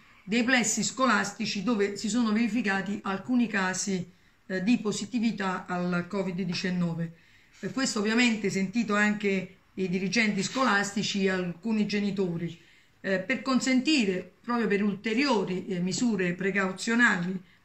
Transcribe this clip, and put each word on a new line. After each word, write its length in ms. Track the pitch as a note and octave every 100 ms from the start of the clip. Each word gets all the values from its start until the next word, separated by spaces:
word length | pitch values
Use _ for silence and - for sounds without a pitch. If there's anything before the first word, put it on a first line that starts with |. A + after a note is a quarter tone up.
| - -
dei 200 | - A#3
plessi 400 | A#3+ B3+ G#3+ -
scolastici 800 | F#3+ - C4 G#3 G3 - G#3 G3+
dove 340 | F#3+ G#3+ G3+ -
si 100 | A3
sono 240 | A#3 A3+
verificati 680 | G#3+ A#3 A#3 G3+ G3 F#3 G3+
alcuni 460 | G3+ F#3+ A3 B3+ A3
casi, 640 | G3+ F#3 F#3 G3+ F#3 - _ _ _ -
eh, 160 | F#3
di 160 | F#3 B3
positività 880 | G#3 G3+ G#3 B3 A3 G3 F#3+ F3+ -
al 400 | F3+ F3+ F3 F3
covid 320 | G3+ F#3+ F3+
diciannove. 720 | F3 F3 F#3 F3+ E3+ E3 E3 - - - _ -
Per 160 | F#3+
questo 240 | B3+ C4 A3
ovviamente 540 | G#3 A3+ B3 G#3+ G3
sentito 420 | F#3+ F#3+ A#3+ G#3+
anche 600 | G#3 G#3 G#3 G3+ F#3+ F#3 - _
i 160 | - F#3
dirigenti 540 | F#3 F#3+ A#3+ G#3+ G3
scolastici 840 | - C4 B3+ G3+ - G#3 - G3+ F#3+
e 60 |
alcuni 560 | F#3 F3+ - A3+ A3 G#3
genitori, 680 | G#3 G3+ G3 F#3 E3+ E3 - - - _ _
eh, 160 | F#3+ F#3+
per 240 | F#3 B3+
consentire, 920 | C4+ B3+ C4+ B3+ C#4 D#4 F#3+ F3+ - _
proprio 280 | - A#3+ G#3
per 160 | G3+
ulteriori, 840 | G#3 F#3 A3+ A3 C#4+ G#3+ F3 F#3 -
eh, 140 | F3+
misure 540 | F#3 - B3 G3+ F3+
precauzionali, 1200 | F3 F#3+ G3 F#3+ F#3 - A#3 A#3 F#3 F3 F#3+ - _